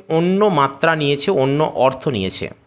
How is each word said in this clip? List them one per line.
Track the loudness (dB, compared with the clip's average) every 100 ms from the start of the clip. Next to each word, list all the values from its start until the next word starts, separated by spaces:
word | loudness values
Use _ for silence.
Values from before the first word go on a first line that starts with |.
| -2
অন্য | 0 2 2 2
মাত্রা | 2 0 0 -2 0
নিয়েছে, | 0 0 0
অন্য | 0 2 2 0 2
অর্থ | 0 0 -4
নিয়েছে। | -4 -4 -6 -8 -12